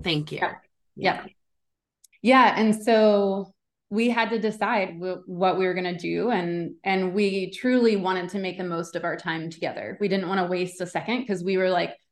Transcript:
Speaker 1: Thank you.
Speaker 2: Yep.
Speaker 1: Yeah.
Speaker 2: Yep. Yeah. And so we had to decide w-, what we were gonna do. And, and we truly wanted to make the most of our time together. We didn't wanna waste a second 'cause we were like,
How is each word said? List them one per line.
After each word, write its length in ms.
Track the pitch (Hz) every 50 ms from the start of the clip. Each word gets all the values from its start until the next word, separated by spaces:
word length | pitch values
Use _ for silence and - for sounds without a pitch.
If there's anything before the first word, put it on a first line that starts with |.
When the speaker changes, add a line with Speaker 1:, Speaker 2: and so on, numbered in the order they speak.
Speaker 1:
Thank 280 | - 180 160 151 151 -
you. 80 | 147 -
Speaker 2:
Yep. 240 | - - - - _ _ _ _ _ _ _
Speaker 1:
Yeah. 280 | - - 180 - -
Speaker 2:
Yep. 80 | - - - _ _ _ _ _ _ _ _ _ _ _ _ _ - _ _ _
Yeah. 340 | - 226 254 262 240 208 - -
And 240 | 220 214 214 220 -
so 680 | 247 226 220 214 214 208 202 202 196 190 196 196 196 _ _ _ _ _ _ _ _
we 220 | 202 214 233 240
had 200 | 233 240 226 208
to 80 | 233 220
decide 600 | 208 214 214 214 202 214 240 208 190 185 170 170
w-, 220 | 180 185 180 - -
what 300 | - 180 175 190 185 170
we 80 | 185 185
were 80 | 185 180
gonna 240 | 185 180 180 180 175
do. 320 | 175 165 170 170 185 240
And, 440 | 240 185 175 170 170 175 170 - - - -
and 300 | 196 190 190 185 185 180
we 360 | 208 208 196 190 196 185 180
truly 460 | - - - 254 254 247 233 226 208
wanted 320 | 196 180 185 185 185 175 175
to 80 | - 202
make 200 | 185 185 180 185
the 60 | 185
most 300 | 175 170 165 170 - -
of 100 | 165 -
our 120 | 170 151
time 320 | 151 - 175 160 160 160 165
together. 480 | 165 - 175 135 - - 104 110 190 -
We 80 | 208 190
didn't 200 | 190 196 185 170
wanna 200 | 190 190 180 175
waste 340 | 185 180 180 180 - -
a 40 | 180
second 400 | 170 - 214 - 214 240 247 254
'cause 160 | - 196 175
we 140 | 170 190 190
were 140 | 185 185 185
like, 260 | 185 175 170 - - - _ _